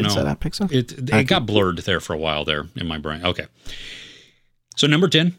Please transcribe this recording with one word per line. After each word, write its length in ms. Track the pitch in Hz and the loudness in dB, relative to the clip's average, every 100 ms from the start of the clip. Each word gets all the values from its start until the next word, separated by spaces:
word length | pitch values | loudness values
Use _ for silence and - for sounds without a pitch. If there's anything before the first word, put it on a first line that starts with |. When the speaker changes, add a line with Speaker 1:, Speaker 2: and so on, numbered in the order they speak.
| 104 | 2
Speaker 1:
Inside 180 | 101 73 | 0 0
Out 140 | 73 | -2
Pixar? 300 | 156 - 190 | -4 -4 0
Speaker 2:
It, 220 | 135 120 | 0 -2
it 100 | - 123 | -6 0
Speaker 1:
Okay. 140 | 110 | 2
Speaker 2:
got 220 | 127 185 110 | 4 0 2
blurred 320 | 107 92 85 | 2 2 0
there 200 | 98 85 | -2 -2
for 120 | - | -2
a 60 | 80 | -2
while 260 | 80 76 | -2 -2
there 220 | 73 73 78 - | -2 -4 -4 -8
in 100 | 82 | -6
my 120 | 78 | -4
brain. 260 | 78 78 | -6 -2
Okay. 220 | 90 87 73 _ - - - - - - _ _ _ _ _ - | -2 -2 -8 _ -14 -14 -14 -16 -20 -20 _ _ _ _ _ 0
So 100 | 202 | 4
number 220 | 151 185 | 4 4
ten. 260 | 156 170 | 4 2